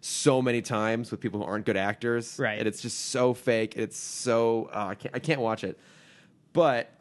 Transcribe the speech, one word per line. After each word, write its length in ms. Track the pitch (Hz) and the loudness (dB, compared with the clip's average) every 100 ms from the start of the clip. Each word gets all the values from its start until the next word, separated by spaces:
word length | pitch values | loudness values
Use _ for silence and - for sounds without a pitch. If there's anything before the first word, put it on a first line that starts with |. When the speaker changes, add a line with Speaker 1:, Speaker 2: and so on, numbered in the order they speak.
Speaker 1:
so 380 | - - 147 131 | -8 0 2 4
many 180 | 127 120 | 2 0
times 480 | 107 110 110 113 117 | 0 0 0 0 -4
with 100 | 107 | -6
people 200 | 113 104 | -6 -4
who 60 | 98 | -4
aren't 180 | 104 110 | -2 0
good 100 | 98 | 0
actors. 600 | 98 107 120 117 113 - | 0 0 0 -2 -2 -4
Speaker 2:
Right. 200 | 123 107 | -2 0
Speaker 1:
And 80 | 110 | -2
it's 120 | 107 | -2
just 280 | 120 - - | -6 -8 -4
so 220 | 127 127 | 2 2
fake. 400 | 120 - 113 107 | 2 2 2 2
And 100 | - | -2
it's 120 | 113 - | -6 -6
so, 720 | - - 127 117 117 113 - | -10 -4 2 4 4 2 -2
uh, 120 | - 101 | -4 -6
I 60 | |
can't, 200 | 104 - | -6 -8
I 40 | 127 | -6
can't 220 | - 143 | -2 0
watch 200 | 113 110 | 0 0
it. 140 | 92 - - - - - - _ _ | -4 -8 -14 -20 -20 -20 -20 _ _
But 360 | 165 160 120 - - | 4 4 4 -2 -2